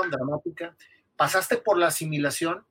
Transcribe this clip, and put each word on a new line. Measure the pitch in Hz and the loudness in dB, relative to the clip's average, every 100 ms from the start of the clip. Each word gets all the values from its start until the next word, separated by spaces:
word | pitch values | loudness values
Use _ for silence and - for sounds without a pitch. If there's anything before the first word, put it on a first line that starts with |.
| 180 | 0
dramática, | 139 131 151 175 - 170 - - _ _ - | -2 -2 -4 -6 -8 -12 -12 -20 _ _ -2
pasaste | 147 190 185 240 | 2 2 0 0
por | 220 180 | 2 4
la | 165 | 4
asimilación | - 160 151 143 - 165 185 - | 2 -2 -2 -2 0 -2 -4 -8